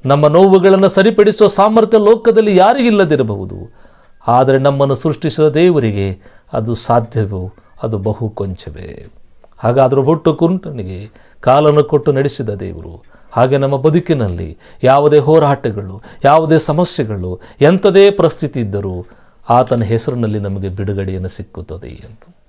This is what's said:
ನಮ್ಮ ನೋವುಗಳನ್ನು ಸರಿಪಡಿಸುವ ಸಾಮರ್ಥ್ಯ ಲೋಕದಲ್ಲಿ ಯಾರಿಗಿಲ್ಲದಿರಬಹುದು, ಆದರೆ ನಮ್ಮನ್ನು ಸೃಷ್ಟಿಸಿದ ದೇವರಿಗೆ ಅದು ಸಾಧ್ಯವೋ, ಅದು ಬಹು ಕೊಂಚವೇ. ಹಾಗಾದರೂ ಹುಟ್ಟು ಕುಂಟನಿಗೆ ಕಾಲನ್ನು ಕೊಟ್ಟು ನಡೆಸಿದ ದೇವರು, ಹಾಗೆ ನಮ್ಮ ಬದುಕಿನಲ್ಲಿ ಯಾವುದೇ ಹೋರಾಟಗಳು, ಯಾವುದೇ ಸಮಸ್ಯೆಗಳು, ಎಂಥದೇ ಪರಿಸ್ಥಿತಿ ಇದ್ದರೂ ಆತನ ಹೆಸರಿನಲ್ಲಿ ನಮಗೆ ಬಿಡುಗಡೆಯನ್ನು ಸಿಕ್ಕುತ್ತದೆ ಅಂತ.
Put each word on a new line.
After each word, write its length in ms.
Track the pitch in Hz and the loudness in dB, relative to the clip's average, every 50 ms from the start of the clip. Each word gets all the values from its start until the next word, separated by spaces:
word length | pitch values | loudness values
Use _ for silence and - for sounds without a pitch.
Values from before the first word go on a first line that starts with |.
| - | 0
ನಮ್ಮ 200 | 131 139 147 151 | 0 0 2 2
ನೋವುಗಳನ್ನು 600 | 151 151 175 196 196 190 190 180 196 196 190 196 190 | 4 4 4 4 6 4 4 4 4 4 4 2 2
ಸರಿಪಡಿಸುವ 600 | - 196 190 226 226 - 208 214 208 - 214 190 | 2 2 2 2 4 4 2 2 4 2 2 2
ಸಾಮರ್ಥ್ಯ 500 | - - 196 214 220 226 220 220 226 220 | 4 2 2 4 4 2 2 4 2 2
ಲೋಕದಲ್ಲಿ 580 | 208 208 247 233 - 240 202 220 214 208 196 | 4 4 2 4 2 2 2 2 2 2 4
ಯಾರಿಗಿಲ್ಲದಿರಬಹುದು, 1000 | 180 185 214 262 277 240 240 214 202 190 156 151 139 127 110 104 98 95 95 92 92 90 - - - - - _ _ _ _ _ _ - - | 4 4 4 2 2 2 2 2 2 2 2 0 0 0 -4 -4 -8 -10 -12 -12 -16 -16 -18 -20 -20 -20 -20 _ _ _ _ _ _ -2 0
ಆದರೆ 300 | 120 123 131 127 135 131 | 2 2 4 2 2 2
ನಮ್ಮನ್ನು 360 | 131 143 139 139 139 139 135 | 2 0 0 0 -2 -2 -2
ಸೃಷ್ಟಿಸಿದ 540 | - - 160 147 - - 165 - - 156 151 | -2 -2 -4 -4 -2 -6 -6 -2 0 0 0
ದೇವರಿಗೆ 720 | 131 156 175 185 170 147 120 107 101 101 98 98 92 - _ - _ - _ _ | 2 2 2 2 2 2 0 -2 -2 -2 -4 -6 -6 -10 _ -20 _ -20 _ _
ಅದು 220 | - 117 110 120 117 | -6 -6 -4 -4 -6
ಸಾಧ್ಯವೋ, 800 | 110 - - 117 120 117 113 - 117 107 98 104 92 90 95 - - _ _ _ - | -6 -2 0 0 0 0 -2 -4 -6 -4 -4 -6 -10 -10 -12 -14 -18 _ _ _ -10
ಅದು 160 | - 120 110 101 | -8 -6 -6 -4
ಬಹು 320 | 95 107 107 - 117 107 | -4 -6 -6 -6 -8 -10
ಕೊಂಚವೇ. 840 | 107 - 101 98 90 - - - 78 - - - - - - - _ - - _ _ _ _ _ _ - | -8 -8 -8 -8 -8 -12 -14 -16 -16 -16 -16 -16 -18 -18 -20 -20 _ -20 -20 _ _ _ _ _ _ -4
ಹಾಗಾದರೂ 440 | - 117 120 127 113 113 135 135 | -4 -2 2 2 2 2 2 0
ಹುಟ್ಟು 320 | 131 139 165 151 - 165 151 | 2 0 0 0 0 -2 0
ಕುಂಟನಿಗೆ 760 | - 165 165 185 185 - 160 143 120 95 90 92 90 104 110 _ _ _ _ _ - | 0 -2 -2 -2 -4 -6 -10 -12 -12 -12 -12 -12 -14 -16 -18 _ _ _ _ _ -4
ಕಾಲನ್ನು 440 | - 123 131 147 151 151 147 151 143 | 0 2 2 4 4 4 2 2 0
ಕೊಟ್ಟು 280 | 147 156 143 - 151 | 0 -2 -2 0 0
ನಡೆಸಿದ 360 | 139 131 113 107 - - 123 107 | 0 0 -2 -4 -4 -6 -8 -8
ದೇವರು, 560 | 104 95 95 92 87 85 82 85 87 - _ - _ _ - - | -8 -8 -10 -12 -12 -14 -16 -18 -20 -20 _ -20 _ _ -20 -6
ಹಾಗೆ 260 | - 117 123 131 139 139 | 0 0 0 2 2 0
ನಮ್ಮ 180 | 139 135 143 | 0 -2 -2
ಬದುಕಿನಲ್ಲಿ 840 | 135 131 156 147 175 175 - 160 135 113 95 87 87 85 - - _ _ - - - | 0 0 0 0 0 0 -2 -2 -2 -2 -4 -4 -8 -10 -12 -14 _ _ -20 -10 0
ಯಾವುದೇ 360 | - 127 135 143 147 151 151 151 | 2 4 4 4 4 4 4 4
ಹೋರಾಟಗಳು, 840 | 127 147 156 160 151 143 139 - - 123 101 101 101 92 95 101 - - - - - | 4 4 2 4 4 2 -2 -2 -4 -8 -6 -6 -10 -12 -16 -18 -20 -20 -14 -2 2
ಯಾವುದೇ 340 | 139 147 160 160 156 160 156 | 2 4 4 2 2 0 0
ಸಮಸ್ಯೆಗಳು, 840 | 156 - 147 165 180 170 - - 127 107 104 95 90 92 90 - - - - - | 0 0 -2 -2 -2 -2 -2 -6 -6 -6 -6 -8 -8 -8 -10 -12 -14 -20 -2 2
ಎಂಥದೇ 500 | 135 156 185 190 196 202 180 196 196 202 | 2 2 2 4 2 2 4 6 4 4
ಪರಿಸ್ಥಿತಿ 500 | 196 196 165 156 - - 160 135 - 135 | 4 2 0 -2 0 -4 -8 -6 -4 -6
ಇದ್ದರೂ 460 | 113 101 95 101 101 98 90 90 90 - - _ _ _ _ _ - - | -6 -4 -6 -6 -6 -8 -10 -10 -12 -16 -20 _ _ _ _ _ -4 0
ಆತನ 340 | 120 123 127 - 131 120 | 2 2 2 0 -2 -2
ಹೆಸರಿನಲ್ಲಿ 560 | 113 98 113 113 - - 127 120 117 107 104 107 | -2 -2 -2 -4 -4 -4 -4 -4 -4 -4 -4 -4
ನಮಗೆ 300 | 101 98 98 101 98 95 | -6 -6 -8 -6 -8 -8
ಬಿಡುಗಡೆಯನ್ನು 600 | 92 98 98 98 101 98 95 95 95 92 92 92 | -8 -6 -6 -6 -6 -6 -6 -6 -8 -8 -8 -10
ಸಿಕ್ಕುತ್ತದೆ 600 | - - 98 _ - - 90 - - 87 - 60 | -10 -12 -16 _ -16 -18 -16 -14 -16 -16 -16 -18
ಅಂತ. 480 | - - - 110 - - _ _ _ _ _ | -18 -20 -20 -20 -20 -20 _ _ _ _ _